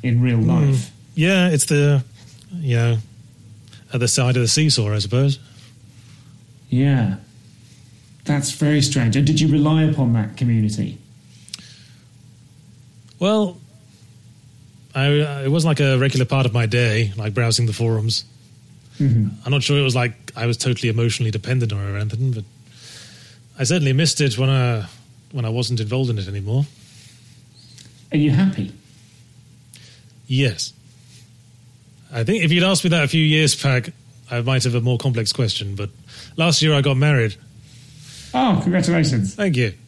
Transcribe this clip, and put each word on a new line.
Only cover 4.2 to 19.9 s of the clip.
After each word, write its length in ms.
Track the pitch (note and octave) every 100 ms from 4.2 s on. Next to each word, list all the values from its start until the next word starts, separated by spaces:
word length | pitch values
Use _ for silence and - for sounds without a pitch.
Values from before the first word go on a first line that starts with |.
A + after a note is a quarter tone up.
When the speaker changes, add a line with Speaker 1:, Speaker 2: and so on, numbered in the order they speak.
| B2 B2
Speaker 2:
of 60 |
the 60 | A#2
seesaw, 440 | D3+ D#3 C#3 G#2
I 60 | G#2
suppose. 400 | F#2+ A#2+ C#3 C#3 - - - - - - - - - - - - -
Speaker 1:
Yeah. 460 | B2+ C#3 C3+ G#2+ F#2+ - - - - - - - - - - -
That's 260 | C#3+ C#3
very 300 | - D3 D3+
strange. 340 | B2+ C3+ A#2 B2+
And 100 | D3
did 140 | D3+
you 80 | D#3
rely 340 | C#3+ C#3+ D#3+
upon 300 | D#3 D3+ B2
that 220 | A#2 G#2+ -
community? 600 | B2 A2+ G#2+ G#2 G2 - - - - - - - - - - - - - - - - - - - - - - -
Speaker 2:
Well, 380 | F3+ G#3+ G3+ F3 - - - - - - - - - - - - -
I, 140 | C#3 C#3 D3 D3 C#3
it 80 | C3+
wasn't, 180 | D#3 D#3+
like, 100 | D3
a 180 | C#3+ C3
regular 280 | C3+ C3 B2+
part 200 | C3+ B2
of 80 |
my 120 | A2+ A2+
day, 460 | A#2+ A#2+ G#2+ A2 G2
like, 160 | G#2+
browsing 320 | G#2 A#2 A2+ A#2
the 80 |
forums. 520 | G#2 A#2 A2 A2 A2+ - - - - - - - -
Speaker 1:
Mm-hmm. 280 | C#3 A2+ G2+ - -
Speaker 2:
I'm 60 |
not 120 | C#3
sure 140 | B2 C#3+
it 40 |
was, 120 | C3+